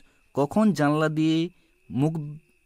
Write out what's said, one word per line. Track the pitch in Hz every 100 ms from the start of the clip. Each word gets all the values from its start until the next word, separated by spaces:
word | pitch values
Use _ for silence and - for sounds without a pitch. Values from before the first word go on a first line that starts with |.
| - _ _
কখন | - 143 208 220
জানলা | 160 143 151 156
দিয়ে | 156 160 160 170 - _ _ -
মুখ | 117 151 165 147 151 _ _